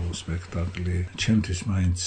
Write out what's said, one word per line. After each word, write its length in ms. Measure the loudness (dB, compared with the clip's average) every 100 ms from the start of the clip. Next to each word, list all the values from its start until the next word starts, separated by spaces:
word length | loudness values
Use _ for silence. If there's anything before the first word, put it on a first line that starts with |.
| -2
სპექტაკლი, 880 | -4 -4 -4 -4 -4 -2 -2 -2 0 -2
ჩემთვის 480 | -2 4 4 4 -2
მაინც 360 | 0 2 4 2